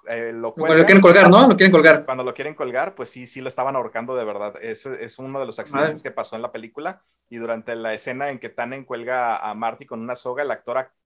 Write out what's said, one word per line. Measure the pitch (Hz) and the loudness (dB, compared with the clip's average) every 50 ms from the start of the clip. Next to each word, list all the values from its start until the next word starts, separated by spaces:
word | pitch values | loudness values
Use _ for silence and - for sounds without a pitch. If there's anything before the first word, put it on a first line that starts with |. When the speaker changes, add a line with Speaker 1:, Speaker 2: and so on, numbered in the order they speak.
| - - | -12 -10
Speaker 1:
eh, | 117 117 117 117 117 | -10 -8 -8 -10 -10
lo | 117 113 113 | -10 -10 -10
Speaker 2:
Cuando | - 160 156 160 160 | -8 -4 0 2 4
lo | 160 165 | 4 6
Speaker 1:
cuelgan, | |
Speaker 2:
quieren | - 196 196 | 6 6 8
colgar, | 190 175 170 196 190 175 | 8 8 8 8 8 8
¿no? | 190 226 269 | 8 8 8
Lo | 254 196 | 6 6
quieren | 190 190 190 | 6 6 6
colgar. | 180 165 151 160 151 147 - | 6 8 8 8 6 4 2
Speaker 1:
cuando | - 131 127 127 | -6 -8 -6 -6
lo | 127 - | -8 -8
quieren | - 139 151 147 | -8 -10 -10 -10
colgar, | - 143 127 120 131 160 196 190 | -10 -10 -6 -4 -4 -4 -6 -8
pues | - 123 - | -12 -16 -16
sí, | - 127 127 120 | -16 -18 -18 -16
sí | - 135 | -14 -12
lo | 131 | -12
estaban | 131 - 127 127 135 135 | -12 -8 -6 -6 -4 -4
ahorcando | 131 - 113 - 113 120 127 127 | -6 -6 -6 -8 -10 -8 -8 -6
de | 123 113 | -6 -6
verdad. | 107 101 101 104 104 101 - | -6 -8 -8 -10 -10 -12 -12
Es, | 110 117 110 - - | -12 -12 -12 -12 -12
es | 135 - - 117 113 - - | -14 -12 -12 -14 -16 -16 -16
uno | 131 135 135 135 | -16 -12 -10 -10
de | 131 | -10
los | 117 110 - | -10 -12 -14
accidentes | 110 - 143 139 151 160 156 156 | -12 -8 -4 -2 -2 -2 -4 -8
Speaker 2:
Madre. | |
Speaker 1:
que | - 127 | -12 -14
pasó | - 120 110 - 113 | -12 -12 -12 -12 -12
en | 113 | -12
la | 120 120 | -12 -12
película. | - 113 113 113 - 147 156 180 190 _ _ _ _ _ _ _ | -14 -14 -18 -16 -16 -14 -12 -12 -14 _ _ _ _ _ _ _
Y | 120 | -16
durante | 117 117 113 117 113 110 123 117 | -12 -10 -8 -10 -10 -8 -12 -12
la | 113 113 110 107 | -10 -8 -8 -8
escena | 101 - 131 123 131 143 143 | -8 -10 -12 -10 -10 -10 -10
en | 135 123 | -10 -12
que | - 113 | -14 -16
Tannen | - - 120 123 131 139 131 | -12 -10 -10 -10 -12 -16 -14
cuelga | 131 127 117 117 123 127 127 123 117 113 | -14 -12 -12 -8 -8 -6 -4 -4 -4 -4
a | - - 107 104 | -6 -6 -10 -10
Marty | 107 117 117 113 - 139 | -8 -8 -8 -8 -10 -16
con | - 123 113 | -16 -14 -12
una | 113 123 123 | -10 -10 -12
soga, | - - 127 123 143 | -10 -10 -12 -8 -8
el | 147 131 | -6 -8
actor | 110 - - 120 120 131 | -8 -10 -8 -8 -6 -6
ac-, | 131 _ _ _ _ | -8 _ _ _ _